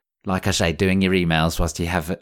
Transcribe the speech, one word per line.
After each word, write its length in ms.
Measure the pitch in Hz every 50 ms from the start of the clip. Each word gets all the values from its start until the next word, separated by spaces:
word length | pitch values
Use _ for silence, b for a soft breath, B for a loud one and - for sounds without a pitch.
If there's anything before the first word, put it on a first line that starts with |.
| _ _ _ _ -
like 200 | 101 92 92 -
I 60 | 101
say, 200 | 95 - 101 85
doing 300 | 82 80 98 92 92 98
your 100 | 95 92
emails 480 | 95 92 90 82 82 80 80 82 - -
whilst 180 | 87 82 - -
you 80 | 87
have 320 | 82 90 90 80 85 92 -